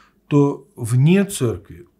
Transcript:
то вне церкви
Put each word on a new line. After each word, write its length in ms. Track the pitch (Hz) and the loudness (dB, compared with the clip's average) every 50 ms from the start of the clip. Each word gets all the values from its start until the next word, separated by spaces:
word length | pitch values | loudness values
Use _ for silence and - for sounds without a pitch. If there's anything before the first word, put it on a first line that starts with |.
| _ _ _ _ _ - | _ _ _ _ _ -2
то 400 | 151 143 143 143 143 - - _ _ | 0 2 2 0 -2 -6 -12 _ _
вне 500 | - 123 107 123 123 135 156 180 196 202 | -12 -8 -2 0 2 2 4 4 2 0
церкви 640 | - - - 135 113 101 87 - - 85 85 - _ _ _ | -2 -4 -6 -6 -6 -6 -6 -12 -18 -20 -20 -20 _ _ _